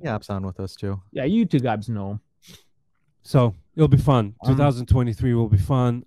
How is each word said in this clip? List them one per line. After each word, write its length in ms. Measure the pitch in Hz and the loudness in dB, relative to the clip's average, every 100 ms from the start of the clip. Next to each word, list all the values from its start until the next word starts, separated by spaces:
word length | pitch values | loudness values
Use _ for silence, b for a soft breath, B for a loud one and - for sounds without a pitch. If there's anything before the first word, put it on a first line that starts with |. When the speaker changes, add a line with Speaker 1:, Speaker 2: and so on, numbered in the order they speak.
Speaker 1:
he 60 | 156 | -6
hops 200 | 107 - | -6 -6
on 140 | 98 | -6
with 140 | 95 90 | -6 -8
us 160 | 95 | -12
too. 260 | - 101 98 - | -8 -8 -8 -10
Speaker 2:
yeah, 100 | - | -6
you 220 | 135 220 | -2 0
two 160 | 208 143 | 2 0
guys 280 | 120 107 104 | 0 -4 -6
know 220 | 107 98 | -8 -8
him. 80 | 107 - _ B B B _ _ _ _ _ | -10 -14 _ B B B _ _ _ _ _
Speaker 3:
So 320 | - 143 120 - _ - | 0 2 2 -2 _ 0
it'll 100 | 151 | 4
be 100 | 131 | 4
fun. 380 | 143 127 104 110 | 4 2 0 -4
Speaker 2:
Um, 80 | 113 | 0
Speaker 3:
Two 40 | 135 | 2
thousand 300 | 143 123 120 | 2 0 0
twenty-three 480 | 131 123 107 127 | 0 0 -2 -2
will 140 | 117 113 | 0 2
be 80 | 104 | 0
fun. 440 | - 135 123 120 | 2 0 0 -2